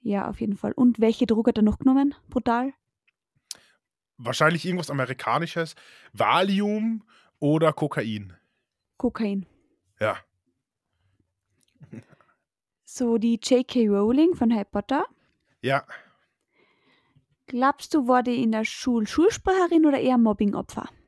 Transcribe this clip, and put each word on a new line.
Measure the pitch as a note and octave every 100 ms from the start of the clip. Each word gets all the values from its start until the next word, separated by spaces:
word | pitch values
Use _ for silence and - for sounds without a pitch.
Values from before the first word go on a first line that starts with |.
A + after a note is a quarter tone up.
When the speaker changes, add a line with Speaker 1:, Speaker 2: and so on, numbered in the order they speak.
Speaker 1:
Ja, | A#3 G3+ -
auf | -
jeden | A3 G3
Fall. | G#3
Und | - B3 A#3
welche | A3 A3+ B3
Droge | A3 A#3
hat | A3+
er |
noch | G#3+ -
genommen? | C4 C4 C#4+ - _
Brutal? | B3 A#3+ A#3 C4 - _ _ _ _ _ _ _ - _ _ _ _ _ _
Speaker 2:
Wahrscheinlich | A#2+ C3 D#3 E3 E3+
irgendwas | F3+ D#3
Amerikanisches. | C#3+ B2+ C3 - B2 E3 - E3 - - - -
Valium | G#2 G#2 C#3+ G3 F#3+ G#3 G#3+ A3 A3+ _ _ _ _
oder | C#3+ D#3 D#3+
Kokain? | D3 D3+ - A2+ G#2+ G2 F2+ _ _ _ _ _ _
Speaker 1:
Kokain. | B3 - A3 G3 F3+ _ _ _ _ _
Speaker 2:
Ja. | G#2+ G2 _ _ _ _ _ _ _ _ _ _ _ _ _ _ _ _ D3+ A2+ - _ _ _ _ _ _ _
Speaker 1:
So, | _ - A#3+ A3+
die | A#3 A#3
J | - B3+ B3+
K | B3+ A3
Rowling | G3+ G#3 B3+ E4 -
von | A#3
Harry | A#3 G3
Potter. | G3+ - C#4+ A4 _ _ _ _ _
Speaker 2:
Ja. | B2 C3+ - - _ _ _ _ _ _ _ _ _ _ _ _ _ _ _
Speaker 1:
Glaubst | A#3+ C4 C#4+ -
du, | D#4 B3
war | B3+
die | B3 A#3+
in | A3+
der | A3 A3
Schule | - - A#3 G#3+
Schulsprecherin | - F4+ - - F#4+ F4 E4 D#4
oder | C#4
eher | B3 B3+
Mobbingopfer? | A3+ G3+ G3+ - - - - _